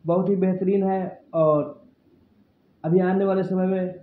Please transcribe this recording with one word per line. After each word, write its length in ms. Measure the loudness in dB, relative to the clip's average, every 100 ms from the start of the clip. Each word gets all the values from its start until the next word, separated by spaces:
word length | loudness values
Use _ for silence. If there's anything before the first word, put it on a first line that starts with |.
बहुत 240 | 0 0 2
ही 60 | 0
बेहतरीन 460 | 0 0 0 0
है 180 | 0 -2 -4 -10 _
और 520 | 0 2 2 -2 -10 -20 _ _ _ _ _ _ _ _ _
अभी 160 | 0 2
आने 220 | 2 0
वाले 180 | 0 0
समय 240 | -2 -2 0
में 280 | -2 -4 -8